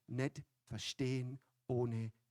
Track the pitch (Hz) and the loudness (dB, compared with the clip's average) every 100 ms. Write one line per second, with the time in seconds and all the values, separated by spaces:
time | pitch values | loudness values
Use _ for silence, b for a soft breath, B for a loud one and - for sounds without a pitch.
0 | - 123 143 147 - _ - 110 - - | -8 0 0 -2 -16 _ -10 -6 -6 0
1 | 127 131 123 135 _ _ - 123 120 113 | 2 2 0 -6 _ _ -2 2 2 2
2 | 113 - _ | -2 -6 _